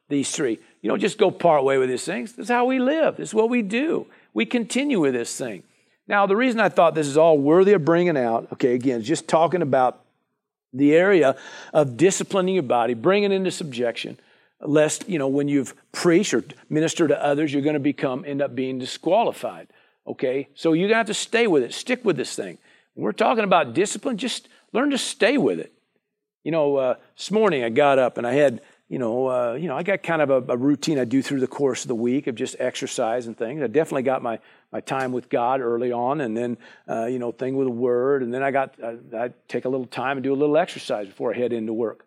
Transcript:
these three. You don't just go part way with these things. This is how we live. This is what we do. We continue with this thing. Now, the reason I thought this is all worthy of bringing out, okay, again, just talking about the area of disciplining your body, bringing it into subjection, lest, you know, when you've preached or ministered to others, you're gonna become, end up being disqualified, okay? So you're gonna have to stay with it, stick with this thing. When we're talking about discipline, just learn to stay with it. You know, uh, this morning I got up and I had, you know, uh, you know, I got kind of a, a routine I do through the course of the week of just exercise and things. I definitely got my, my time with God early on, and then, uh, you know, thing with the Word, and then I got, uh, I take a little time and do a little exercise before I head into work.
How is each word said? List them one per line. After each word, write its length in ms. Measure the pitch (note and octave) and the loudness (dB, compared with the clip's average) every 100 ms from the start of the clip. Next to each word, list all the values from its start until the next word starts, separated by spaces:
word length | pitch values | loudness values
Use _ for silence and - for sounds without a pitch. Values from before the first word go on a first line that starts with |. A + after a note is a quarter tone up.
| - | -6
these 220 | C#3+ C3 | -4 -2
three. 280 | - C3 G#2+ _ _ | -2 -2 -4 _ _
You 80 | G3+ | -4
don't 100 | G#3+ | 0
just 180 | G3 - | -2 2
go 140 | F#3+ | 2
part 320 | F3+ E3+ D3+ | 4 4 4
way 160 | C3+ C3+ | 4 2
with 100 | B2+ | 2
these 160 | B2 - | -2 -4
things. 280 | G#3+ A3+ | -6 -8
This 120 | - G#3+ | -12 -2
is 60 | |
how 140 | A#3+ B3 | 0 2
we 120 | C4 | 2
live. 400 | B3+ D#4+ D4+ - | 0 2 0 -2
This 120 | D#3 | -6
is 40 | |
what 160 | G#3+ A3+ | 0 2
we 140 | B3 | 0
do. 420 | G3 A3+ D#4 D#4+ - _ _ G#3 | 0 -2 -2 -2 -6 _ _ -4
We 100 | A3+ | -2
continue 540 | B3 A3 A#3+ C#4+ A3 | -2 -2 -2 0 2
with 160 | C#3 B2 | 2 0
this 200 | A#2 - | -4 -8
thing. 280 | C3 F#2 - _ _ _ - | -8 -10 -16 _ _ _ -2
Now, 200 | G3+ G3 | 0 2
the 80 | G3+ | 2
reason 240 | C4 A3+ | 2 2
I 100 | G3 | 2
thought 240 | - E3 | 4 4
this 140 | D#3 C#3+ | 4 0
is 100 | C#3+ | 4
all 220 | E3 D3+ | 6 6
worthy 340 | C#3 E3+ F#3+ | 6 6 6
of 100 | G3+ | 4
bringing 320 | D3 E3+ F3 D3 | 4 2 2 2
out, 340 | A#2+ A2+ - | 2 0 -2
okay, 220 | - C3 B2 | 0 2 2
again, 260 | C3 A#2+ | 0 -2
just 260 | A2 D#3+ - | -2 -4 2
talking 360 | D#3+ D#3+ F3+ | 2 4 2
about 380 | D3+ C3 B2+ - _ _ _ _ _ _ _ | 0 2 2 0 _ _ _ _ _ _ _
the 200 | B2+ C#3+ | 0 4
area 420 | D#3 F#3+ F#3+ C3+ - - - - | 6 6 6 4 2 -8 -20 -2
of 240 | D#3 C#3+ A#2 | 0 0 4
disciplining 560 | F3+ F#3 F#3+ G3 F#3 | 2 2 -2 -2 0
your 80 | F#3 | 0
body, 320 | B2 A#2+ A#2 | 0 0 0
bringing 380 | A2+ D3 G3+ G3+ | 0 2 2 2
it 40 | F#3+ | 0
into 140 | F#3 | -2
subjection, 680 | - E3+ A#2 A#2+ A2+ A2 A#2+ _ _ _ _ - | -6 -10 -4 -4 -4 -10 -14 _ _ _ _ 0
lest, 400 | D3+ D3+ - - | 2 2 0 -6
you 120 | E3 | -4
know, 80 | C3+ | 0
when 200 | C#3 C#3+ | 0 0
you've 260 | C#3+ A#2+ - _ | 0 -2 -10 _
preached 420 | - F3 E3+ G#3 | -2 4 4 4
or 100 | A#2+ - - - | -2 -2 -14 -6
ministered 400 | D3+ D#3+ - D#3 | -2 -2 0 0
to 140 | A#2+ | 2
others, 300 | C#3+ C#3+ D#3 | 0 0 0
you're 80 | C#3 | 0
gonna 180 | C#3+ D3+ | 0 0
become, 440 | C#3 C3+ C#3+ B2+ C#3+ | 0 -2 -4 -4 -6
end 160 | C#3 | -4
up 140 | C#3 B2 | -4 -4
being 240 | C3 C3 | -6 -6
disqualified, 880 | B2+ - D#3+ G3+ G3 - A2+ E2+ E2 _ _ _ - | -8 -6 0 2 2 -2 -10 -12 -20 _ _ _ -14
okay? 420 | A#2 C3 C3+ C#3 - | -6 -4 -4 -6 -4
So 180 | E3 | 0
you're 140 | D#3+ G3+ | 2 2
gonna 100 | A3 | 0
have 100 | G#3+ | -2
to 60 | |
stay 340 | G3+ - A3+ A#3 | -6 -4 0 2
with 160 | D3+ | 2
it, 100 | A#2+ | 0
stick 300 | - - B3 | -6 -6 -4
with 140 | G#3+ D3 | 0 -2
this 180 | A#2 - | -2 -8
thing. 220 | G2 E2 _ _ _ | -10 -12 _ _ _
When 100 | - | -8
we're 80 | F3+ | -6
talking 320 | G3 A3 A#3 | 0 0 2
about 300 | G3+ F3+ B2+ | 2 2 2
discipline, 440 | A#2+ G3+ G#3+ C#4 A3 | -2 -2 -2 -6 -4
just 300 | B3 - - _ _ | -6 -8 -12 _ _
learn 160 | G#3+ C#4+ | -2 0
to 60 | C4+ | 0
stay 400 | - - G3 C#4+ | -4 0 2 2
with 220 | C3 E2+ | 0 -2
it. 120 | D#2 _ _ _ _ _ _ _ | -8 _ _ _ _ _ _ _
You 80 | D3 | -4
know, 240 | D#3+ C#3+ C#3 | 0 2 2
uh, 200 | B2+ A#2+ _ - | 0 -2 _ -16
this 140 | - | -4
morning 320 | G#3 G#3+ D3 | 2 2 2
I 60 | A#2 | 0
got 300 | A#2 C#3+ C3+ | 4 4 6
up 180 | B2 - | 2 0
and 80 | A#2+ | 0
I 80 | |
had, 280 | C#3 C#3+ A2+ - _ - | 4 2 2 -14 _ -10
you 120 | C#3 | -6
know, 300 | A#2 A#2+ C3 | -4 -2 -2
uh, 240 | B2+ A#2+ | 0 -2
you 140 | B2 E3+ | -4 -6
know, 80 | C3+ | -4
I 80 | |
got 200 | F3+ F#3+ | -2 -4
kind 180 | - E3 | -2 0
of 80 | C#3 | 4
a, 240 | C3 B2+ | 2 2
a 40 | B2 | 0
routine 420 | C#3 C#3 - D3 | 2 2 0 0
I 60 | B2 | 2
do 160 | C3+ | 0
through 180 | B2+ C#3 | 0 -2
the 80 | B2+ | -2
course 360 | - C#3 A2+ | 0 0 0
of 40 | C#3+ | -4
the 80 | A#2 | -2
week 320 | A#2+ C3+ C#3+ | 0 0 -2
of 80 | A#2 | -6
just 200 | B2+ - | -6 -4
exercise 640 | B2+ - C3+ - A2+ A#2+ A#2 | -6 -4 -8 -4 -2 -2 -6
and 100 | G#2+ | -8
things. 280 | A2+ D#3 | -6 -4
I 40 | B2+ | -2
definitely 360 | B2+ D#3 D3+ | 0 0 -2
got 180 | B2+ C3 | -2 -2
my, 180 | A#2+ A2+ _ _ _ | -4 -8 _ _ _
my 80 | A2 | -12
time 320 | - C3+ C3 | -6 -4 -4
with 160 | B2+ - | -6 -4
God 320 | C3+ A#2+ C3+ | -2 0 0
early 320 | A#2+ A2+ B2 | -2 -2 -2
on, 300 | A#2+ A#2+ D3+ | -2 -2 -2
and 160 | B2 A2 | -4 -4
then, 200 | A#2+ A#2 - - - | -4 -6 -12 -20 -10
uh, 180 | A2+ A#2 | -6 -4
you 120 | B2+ | -4
know, 140 | A#2+ | -6
thing 240 | - C3 C3+ | -6 -6 -2
with 100 | C3 | -2
the 60 | |
Word, 500 | A#2 B2 B2 C3 C#3+ | -2 0 0 0 0
and 120 | A#2+ | -2
then 100 | B2+ | -2
I 80 | C#3 | -2
got, 240 | C3+ C3+ _ | -2 -4 _
uh, 120 | A#2 A#2 B2+ A2+ | -12 -12 -12 -8
I 140 | A#2+ - _ | -8 -8 _
take 180 | B2 B2+ | -6 -4
a 40 | |
little 180 | C3+ A#2+ | -4 -6
time 300 | - B2+ C#3 | -6 -6 -4
and 60 | |
do 100 | C3 | -2
a 20 | C3+ | 0
little 220 | D3 D3 | 2 2
exercise 500 | F#3 - - A2+ G2 | 0 -6 -8 -8 -8
before 260 | - C3 | -8 -6
I 40 | A#2 | -2
head 140 | A#2+ | -2
into 220 | A#2 A2 | -2 -4
work. 320 | A2 A2+ - | -4 -4 -6